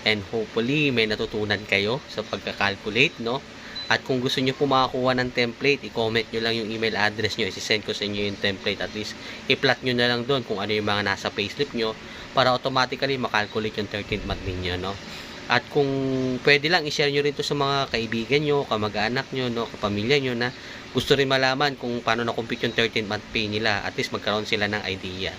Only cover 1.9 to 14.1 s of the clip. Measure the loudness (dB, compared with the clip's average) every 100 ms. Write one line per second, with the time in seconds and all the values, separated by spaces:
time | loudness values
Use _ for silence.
1.9 | -2 -4 -8 -4 -4 -6 0 0 0 -4
2.9 | 2 2 2 -4 -4 -6 -16 -14 -12 -2
3.9 | -2 2 0 0 0 0 2 2 4 2
4.9 | 2 2 2 0 0 0 2 2 2 0
5.9 | -2 0 0 0 -2 0 -2 -2 -2 -2
6.9 | 2 0 0 -4 0 -4 -2 -2 -2 0
7.9 | -4 -2 -2 -2 0 -2 -2 -2 -2 -4
8.9 | -6 -8 -10 -12 -12 0 2 4 2 2
9.9 | 4 4 2 2 0 0 -4 0 0 2
10.9 | 2 2 0 -2 -2 -4 -2 -2 0 -2
11.9 | -2 -10 -14 -4 2 4 4 2 2 0
12.9 | 0 -2 0 2 0 0 -2 -2 -2 -4
13.9 | -4 -2